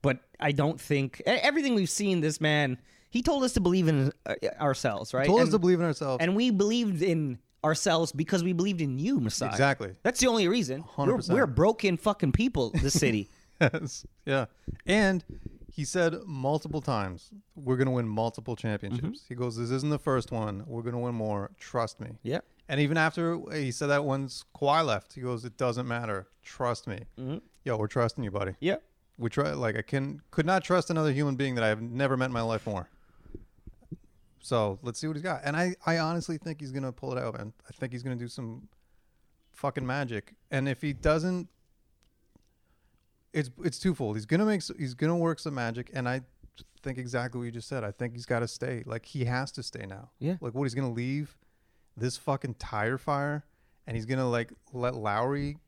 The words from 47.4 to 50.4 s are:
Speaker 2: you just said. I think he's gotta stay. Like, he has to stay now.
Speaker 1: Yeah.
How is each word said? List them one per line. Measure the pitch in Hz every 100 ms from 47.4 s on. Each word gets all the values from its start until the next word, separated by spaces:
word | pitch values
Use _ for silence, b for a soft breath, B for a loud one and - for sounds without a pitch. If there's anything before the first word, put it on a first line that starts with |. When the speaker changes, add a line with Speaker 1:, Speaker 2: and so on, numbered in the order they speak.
| 120
Speaker 2:
you |
just | 117 -
said. | 135
I | 107
think | - 123
he's | 120 120
gotta | 120 117
stay. | - 127 123 120
Like, | 113 -
he | 143 120
has | 123 139
to | -
stay | - - 104
now. | 95 117 _
Speaker 1:
Yeah. | - 180